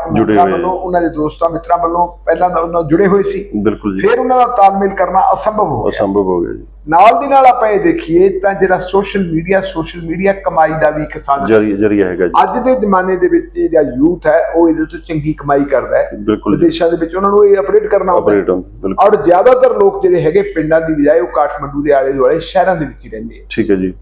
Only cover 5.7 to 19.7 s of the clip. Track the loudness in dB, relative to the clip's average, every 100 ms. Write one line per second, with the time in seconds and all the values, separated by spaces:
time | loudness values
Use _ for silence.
5.7 | -2 -4 -2 0 0 0 -2 -4 -8 -16
6.7 | -16 -2 4 4 4 2 4 4 4 0
7.7 | 0 0 0 0 2 2 2 -2 0 0
8.7 | 0 0 -2 -2 -2 -2 -4 -2 -2 -2
9.7 | -6 -8 -10 -8 -2 -2 -2 -2 0 0
10.7 | 2 0 -2 -6 -8 -4 -2 2 2 2
11.7 | 0 0 2 0 0 0 2 0 0 0
12.7 | 0 0 0 0 0 0 0 -2 -4 0
13.7 | 0 0 0 0 0 0 0 0 2 2
14.7 | 2 -4 -8 -8 -6 -4 -6 -2 -2 0
15.7 | -2 0 -2 -2 -4 -4 -2 0 0 0
16.7 | 2 0 0 -4 -2 0 4 4 2 2
17.7 | 0 0 0 0 0 2 0 0 -4 -6
18.7 | -10 -6 0 2 2 2 4 6 6 6